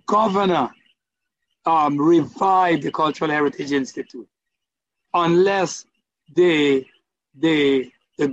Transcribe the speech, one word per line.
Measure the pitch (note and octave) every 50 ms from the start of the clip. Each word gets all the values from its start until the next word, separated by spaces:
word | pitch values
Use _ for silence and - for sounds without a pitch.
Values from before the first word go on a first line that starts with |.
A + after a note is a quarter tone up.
| - -
governor, | G#3 G#3 A3 A3 F#3+ G3+ G3+ F#3 F3 D#3 C3 - - _ _ _ _ _ _ _ _ _ _ _ _ _ _ _ _ _ -
um, | E3 E3 D#3+ D3+ D3 C#3+ C#3+
revive | C#3+ D#3+ E3+ E3 D3 B2 - - G3+ F#3+ F#3+ F#3 F#3 F3 E3+ D#3+
the | C#3+ E3+
Cultural | - - D#3 D#3 C#3+ - E3 D#3
Heritage | D3+ D3+ D3 C#3+ C3+ - D3+ C#3
Institute, | C#3+ C#3+ C3 A#2+ - - C3 _ - B2+ G#2+ _ _ _ _ _ _ _ _ _ _ _ _ _ _ _ _ _ -
unless | F3 E3+ E3 E3+ F3 F#3 G3 G3 G3 F#3 - - - - _ _ _ _ _ _ _ _ _ C#3+
the, | D#3 F3+ F3+ E3 D3+ D3 C#3+ C#3 C3+ C3 _ _ _ _ _ _ _ _ _ _ C3+
the, | C#3+ E3 D#3+ D3+ C#3+ C#3 C#3 C3+ B2 B2 _ _ _ _ _ -
the | D3+ C#3